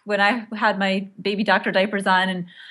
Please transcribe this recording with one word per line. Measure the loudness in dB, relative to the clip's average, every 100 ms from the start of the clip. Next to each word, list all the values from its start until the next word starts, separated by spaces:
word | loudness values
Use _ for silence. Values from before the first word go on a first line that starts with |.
when | -4 0
I | 2 0 -6
had | -2 0 0
my | 0 -2 -4 -6
baby | -4 -2 2
doctor | 2 2
diapers | 0 0 0 2
on, | 2 2
and, | -2 -8 -14 -20